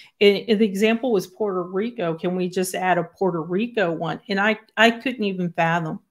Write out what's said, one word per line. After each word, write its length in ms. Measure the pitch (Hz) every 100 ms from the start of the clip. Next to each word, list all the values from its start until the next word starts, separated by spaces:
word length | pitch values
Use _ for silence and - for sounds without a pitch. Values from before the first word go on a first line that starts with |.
| - -
And, 240 | 202 190 190
and 120 | 208
the 40 |
example 480 | 220 190 220 226 262
was 140 | 196 -
Puerto 360 | - 208 185
Rico. 520 | 175 190 233 233 170
Can 220 | 165 180 185
we 120 | 180
just 260 | 190 190
add 240 | 190 185 175
a 60 |
Puerto 380 | 165 - 185 165
Rico 500 | 160 185 240 226 175
one? 280 | 165 165 - -
And 100 | 196
I, 180 | 208 214 _ -
I 140 | 233
couldn't 340 | 233 269 254
even 280 | 202 185 175
fathom 480 | 175 165 170 160 196 _